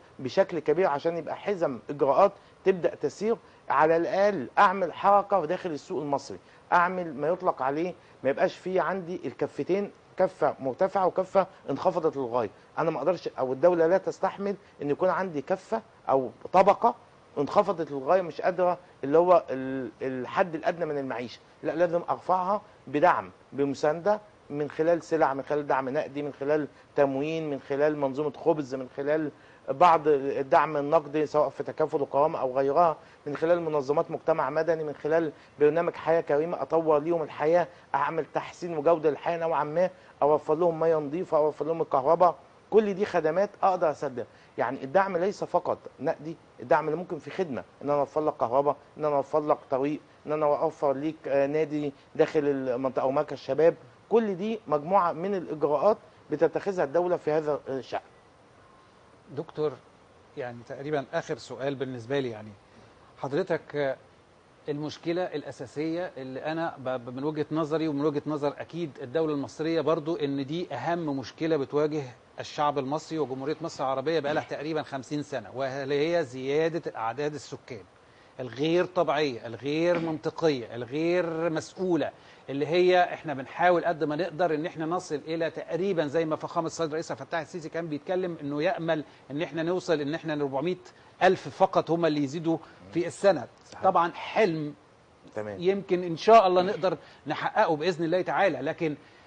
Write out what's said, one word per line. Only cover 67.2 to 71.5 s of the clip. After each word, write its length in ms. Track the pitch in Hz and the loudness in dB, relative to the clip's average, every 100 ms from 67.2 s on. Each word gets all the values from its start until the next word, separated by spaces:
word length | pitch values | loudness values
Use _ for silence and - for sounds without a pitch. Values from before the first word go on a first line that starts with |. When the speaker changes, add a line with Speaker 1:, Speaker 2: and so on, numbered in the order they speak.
Speaker 2:
وجهة 220 | 147 156 147 | -4 -4 -2
نظري 380 | 156 151 156 160 | -2 -2 -2 -2
ومن 160 | 139 | 0
وجهة 180 | 156 143 147 | 0 -2 -4
نظر 280 | 151 143 - | -2 -2 -4
أكيد 400 | - 165 160 120 | -10 -8 -8 -10
الدولة 320 | 131 156 156 | -6 -2 -2
المصرية 460 | 143 127 - 160 165 | -2 -6 -6 -2 0
برضو، 360 | 143 165 151 156 | 2 0 -2 -4
إن 300 | 143 139 135 | -2 -4 -4
دي 280 | 170 - | -6 -6
أهم 440 | 123 151 170 151 135 | -6 -4 -4 -2 -4
مشكلة 380 | 113 - 160 | -6 -4 -2